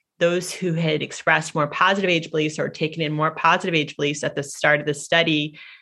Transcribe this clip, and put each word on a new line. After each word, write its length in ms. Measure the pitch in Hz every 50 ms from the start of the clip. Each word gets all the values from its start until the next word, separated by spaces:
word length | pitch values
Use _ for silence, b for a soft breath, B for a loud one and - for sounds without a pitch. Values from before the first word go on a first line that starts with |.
| B _ _ -
those 320 | 175 170 175 180 175 -
who 220 | - - 185 180 160
had 300 | 165 170 156 156 156 143
expressed 500 | 139 - - - 170 160 156 156 - -
more 140 | 165 147 143
positive 420 | - - 180 185 196 202 190 185
age 220 | 175 165 160 160
beliefs 260 | - 156 156 151 151 -
or 100 | 147 160
taken 360 | - - 160 156 160 165 160
in 100 | 147 151
more 180 | 151 156 160
positive 440 | 156 - - 160 175 180 190 185 170
age 200 | 156 131 - -
beliefs 280 | - 143 147 147 147 -
at 120 | 147 -
the 60 | 147
start 380 | 139 - - - - 151 147 147
of 80 | 147 151
the 80 | 147
study 640 | 151 - - 170 165 165 165 156 151 147 151 151 B B B B B